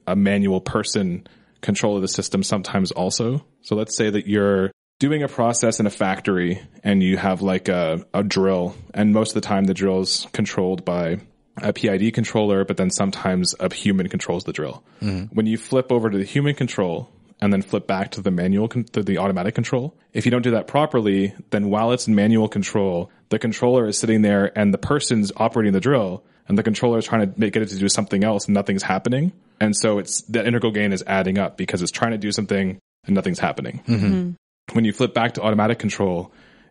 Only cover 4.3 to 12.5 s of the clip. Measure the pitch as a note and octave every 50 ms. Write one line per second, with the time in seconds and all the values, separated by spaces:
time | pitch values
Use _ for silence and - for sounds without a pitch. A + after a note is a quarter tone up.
4.3 | G#2 G#2 G2+ G2+ G2 F#2+ F#2 F#2+ - _ _ _ _ - - C#3+ D#3 D3+ C#3+ C3+
5.3 | - - A#2 A#2 A#2+ - - A#2 A2 - A2 G2+ - - G#2 F#2+ F#2+ - - -
6.3 | G2 F2+ F2+ F2 F2+ G2+ - - - - - G#2 G2+ G2 F#2+ F#2 F#2+ F2+ - G2
7.3 | F#2 F2 G2 F#2+ F#2 F#2 - - F#2 F2 E2+ D#2+ D#2+ E2+ - - - F#2+ G2+ G2+
8.3 | - G2 F#2+ F#2+ F#2+ F2+ F2 F2+ - - - - - G2+ G#2+ G#2+ G#2 G#2+ A2 -
9.3 | - G#2+ G2+ - G#2+ G2 G2 F#2+ F#2 F2 G2 G2 F#2+ F#2 F#2+ F2+ - - - -
10.3 | - - G#2+ - - - F#2+ F2+ F#2 F2 - - F2 F2 F2 E2 E2+ G#2 - -
11.3 | _ _ _ _ _ - - G#2+ G2+ - - A2 G2 F#2+ G2+ A#2 A2+ - A2 -
12.3 | - A2+ G#2+ G#2